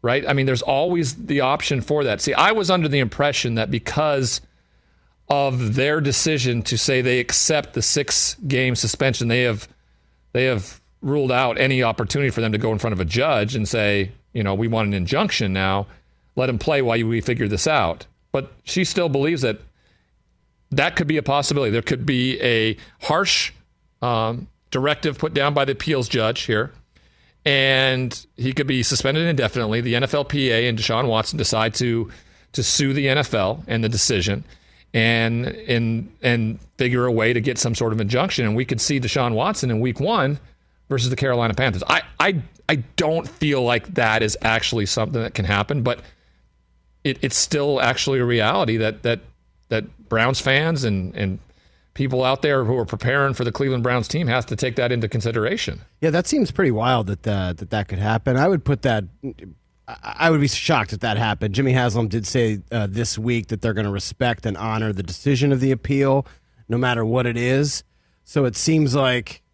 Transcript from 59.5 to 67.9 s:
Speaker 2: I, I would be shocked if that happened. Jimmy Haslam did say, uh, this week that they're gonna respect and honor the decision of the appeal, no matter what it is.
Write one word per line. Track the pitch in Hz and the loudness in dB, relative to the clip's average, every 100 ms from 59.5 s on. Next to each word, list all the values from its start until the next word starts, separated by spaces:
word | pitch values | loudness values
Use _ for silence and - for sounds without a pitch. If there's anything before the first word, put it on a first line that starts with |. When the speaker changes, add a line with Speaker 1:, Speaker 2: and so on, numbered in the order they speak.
| 80 _ _ - | -20 _ _ -20
Speaker 2:
I, | 120 113 113 | -16 -14 0
I | 165 | 2
would | 160 | 4
be | 143 | 2
shocked | - - 151 101 | 0 0 0 0
if | 101 | -4
that | 117 107 | -2 0
happened. | 113 104 107 98 | 0 0 -2 0
Jimmy | 135 | 2
Haslam | 127 123 110 113 | 2 2 0 -2
did | 110 104 | -2 -2
say, | 135 113 104 - | 0 0 0 -4
uh, | 117 101 | -4 -2
this | 98 117 - | -2 -4 -2
week | 110 120 107 | -2 -2 -2
that | 110 | -4
they're | 117 | -2
gonna | 104 104 | -2 -2
respect | 98 - - 123 117 113 | -4 -6 -2 -2 -2 -4
and | 90 | -4
honor | 110 110 110 | -4 -2 -2
the | 98 | -4
decision | 87 90 - 131 143 | -6 -4 0 2 2
of | 135 | 2
the | 135 | 2
appeal, | 127 - 139 139 135 131 - _ _ - | 0 0 0 2 2 -2 -14 _ _ -4
no | 117 | -2
matter | 127 120 110 | 0 0 0
what | 123 123 | 0 0
it | 117 | 0
is. | 123 135 147 - - | 0 2 0 -4 -10